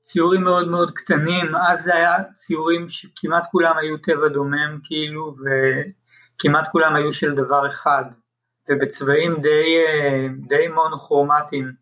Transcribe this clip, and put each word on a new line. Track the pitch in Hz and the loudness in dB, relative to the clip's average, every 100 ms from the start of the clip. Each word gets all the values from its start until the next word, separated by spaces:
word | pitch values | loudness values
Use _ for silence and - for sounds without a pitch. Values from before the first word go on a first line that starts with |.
ציורים | - 175 170 190 | -4 0 2 2
מאוד | 180 180 175 | 2 2 0
מאוד | 175 175 | 0 -2
קטנים, | - - 156 156 180 170 165 175 | -4 -2 0 0 -2 -2 0 0
אז | 180 | 0
זה | 175 | 0
היה | 170 170 180 190 | 2 2 0 -4
ציורים | _ - 160 160 170 170 | _ -6 -2 0 0 -2
שכמעט | - - - 165 170 170 | -14 -16 -10 -2 -2 0
כולם | 180 165 160 | 0 2 0
היו | 156 156 | -2 -6
טבע | - 151 151 | -2 2 2
דומם, | 143 139 147 151 151 | 0 -2 -2 -4 -8
כאילו, | - 156 151 151 156 | -8 -6 -6 -8 -12
וכמעט | 131 135 135 131 131 170 - _ _ _ - 147 151 151 | -10 -2 2 2 0 -6 -14 _ _ _ -4 2 2 2
כולם | 170 156 151 | 2 2 2
היו | 151 | -2
של | 151 151 | -2 -2
דבר | 139 131 143 139 | -2 0 0 0
אחד, | - 156 139 131 - _ _ _ _ - | -2 0 0 -2 -14 _ _ _ _ -2
ובצבעים | 139 139 - 139 147 170 160 | 0 0 -2 2 2 2 0
די, | 147 151 160 165 160 | 2 2 4 4 2
אה, | 151 143 135 131 131 123 | 2 0 0 -4 -8 0
די | 143 165 | 0 2
מונוכרומטיים. | 160 160 143 - 143 143 147 147 143 131 127 | 0 -2 -4 0 2 4 2 0 -6 -8 -12